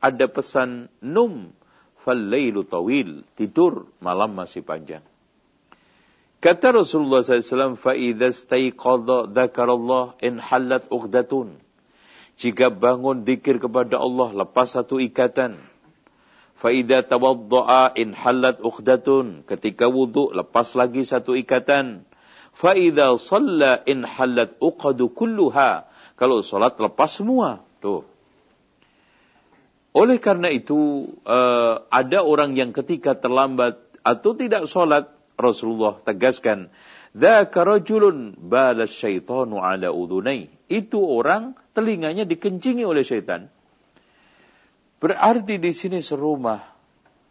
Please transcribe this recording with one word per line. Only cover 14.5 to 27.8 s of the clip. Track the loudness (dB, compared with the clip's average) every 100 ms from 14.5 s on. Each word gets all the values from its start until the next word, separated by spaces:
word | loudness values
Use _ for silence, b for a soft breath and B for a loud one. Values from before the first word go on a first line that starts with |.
| 0 0
satu | -2 -4 -4
ikatan. | -4 0 -2 0 -4 -6 -20 _ _ _ _ b b b b _
"Fa | 0
idza | 0 2 2 2
tawaddaa | 2 2 0 2 2 4 6 4
in | 2 -4 -2
hallat | 0 2 2 0
uqdatun." | -4 -2 2 2 4 0 0 -8 -10
Ketika | -6 -4 0 0
wudu, | 2 0 0 -2
lepas | -2 -2 -2 0
lagi | 0 0 -2 -4
satu | -4 -2 -2
ikatan. | 0 -2 2 0 0 -10 -20 b b b b
"Fa | 0 2
idza | 4 4 4 4
shalla | 2 0 0 0 2 2 2 0
in | -4
hallat | -4 -4 0 0 -2 0
uqadu | -2 0 -2 0 -2
kulluha." | -2 -2 0 2 4 2 0 -6 b b b
Kalau | 0 0
salat, | 0 0 0 0
lepas | -4 0 -2
semua. | -2 -2 0 -2 -6 _
Tuh. | _